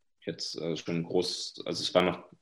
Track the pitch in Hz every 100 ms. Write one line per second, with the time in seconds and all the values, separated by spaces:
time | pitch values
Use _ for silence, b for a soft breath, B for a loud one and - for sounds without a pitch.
0 | _ _ - 82 - - 85 78 - 85
1 | 85 90 90 - - - - 82 - 90
2 | 90 85 - -